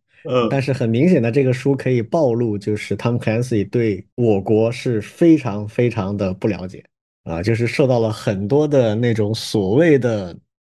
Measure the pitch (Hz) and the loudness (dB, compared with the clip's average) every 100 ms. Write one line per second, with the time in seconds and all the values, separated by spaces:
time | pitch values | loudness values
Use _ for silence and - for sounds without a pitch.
0 | _ _ 156 123 113 139 131 127 117 113 | _ _ -4 -2 0 0 -2 -2 0 2
1 | 175 165 117 135 131 123 139 139 131 123 | 4 4 2 2 2 0 0 0 0 -2
2 | 110 170 139 117 120 104 107 104 - 101 | 0 0 0 0 -2 -4 -4 -4 -4 -4
3 | 117 120 113 110 123 110 92 123 113 95 | -2 -2 -2 -2 0 -2 -2 0 0 -2
4 | - - 117 98 95 110 113 127 131 110 | -6 -2 0 0 2 2 2 -2 -4 -4
5 | - - 170 156 123 101 104 - 120 104 | -4 2 4 4 2 -6 -6 0 0 0
6 | 95 101 98 92 113 90 92 - - _ | -4 -2 -4 -2 -4 -4 -8 -16 -20 _
7 | _ _ - 82 95 113 117 - 135 123 | _ _ -10 -4 -2 0 0 2 2 2
8 | 110 107 - 98 101 143 151 139 117 107 | 0 -2 -4 -4 0 0 2 2 2 2
9 | 120 110 104 110 - 110 95 120 170 139 | 0 0 -2 -4 -4 -2 0 2 4 4
10 | 117 107 90 - _ _ | 2 -2 -6 -12 _ _